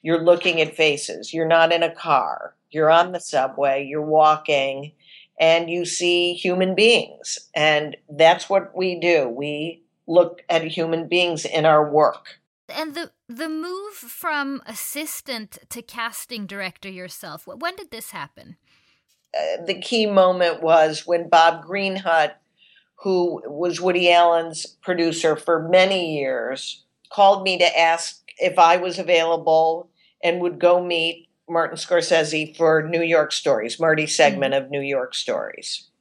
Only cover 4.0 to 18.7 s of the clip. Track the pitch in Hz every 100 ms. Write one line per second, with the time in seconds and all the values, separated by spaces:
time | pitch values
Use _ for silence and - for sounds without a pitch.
4 | 151 156 156 151 - 143 135 135 147 _
5 | _ - _ _ 160 165 170 175 170 -
6 | 175 175 175 175 180 180 185 185 220 220
7 | - - - - _ - 151 151 151 -
8 | _ 147 160 185 - 196 - - 185 175
9 | 165 165 127 117 143 147 160 165 _ _
10 | - 165 170 - _ 165 160 160 165 165
11 | 165 175 175 160 - 165 156 151 151 147
12 | 151 - - - _ _ _ 294 320 294
13 | 339 _ _ 240 320 311 349 370 415 403
14 | 240 - 349 302 277 277 - 214 - 285
15 | 311 - - 240 214 - _ 240 - 254
16 | 226 226 - 240 196 196 185 - 196 185
17 | 180 - 180 156 - 220 330 381 359 226
18 | - 185 143 _ - 185 _